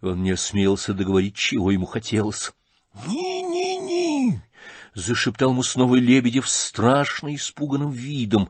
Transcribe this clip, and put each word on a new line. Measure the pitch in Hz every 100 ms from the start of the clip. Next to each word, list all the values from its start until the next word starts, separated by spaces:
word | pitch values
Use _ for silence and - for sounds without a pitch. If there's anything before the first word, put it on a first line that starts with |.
Он | 95 90
не | 92
осмелился | 92 - 101 98 98 -
договорить, | 98 95 95 95 104
чего | - 123 92
ему | 98 90
хотелось. | - - 107 107 107 - - _ _ _ 104 120
Ни-ни-ни! | 233 370 370 370 349 370 370 381 349 349 302 254 156 - _ - - -
зашептал | - 92 120 - 107 131
ему | 127
снова | 127 - 127 127
Лебедев | 123 127 120 120 123
с | - -
страшно | - 110 135 143 - 147 147
испуганным | - - 147 139 147
видом. | 131 123 147 117 107